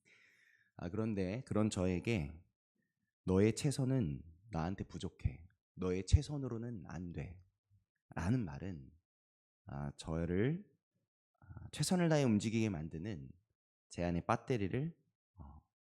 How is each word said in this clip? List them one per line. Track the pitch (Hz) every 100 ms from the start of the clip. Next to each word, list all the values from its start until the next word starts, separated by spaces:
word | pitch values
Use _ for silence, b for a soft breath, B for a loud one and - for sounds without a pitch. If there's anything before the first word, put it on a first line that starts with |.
| b b b b b b b -
아, | 85
그런데 | 104 113 101 92 110 -
그런 | 110 107
저에게 | 104 92 90 - 113 71 80 - _ _ _ _ _ _ _
"너의 | - 92 107
최선은 | 110 147 131 131 135 87 67 - - -
나한테 | 80 82 98
부족해. | 101 87 95 - - 123 82 _ _
너의 | - 90 92 95
최선으로는 | - 143 147 131 117 120 113 -
안 | 80 90
돼." | - 71 - - _ _ _ _ _ _
라는 | - 87 127
말은, | 95 69 92 82 65 - _ _ _ _ _ _ -
아, | 71 71 -
저를, | - 80 82 90 117 175 - _ _ _ _ _ _ _
아, | - - -
최선을 | - 151 180 170
다해 | 151
움직이게 | 135 104 107 113 110
만드는 | 90 80 80 98 104 135 - _ _ _ _ _
제 | -
안의 | 87 87 -
배터리를, | 113 - 123 98 117 160 - _ _ _ -
어, | 73 78 - _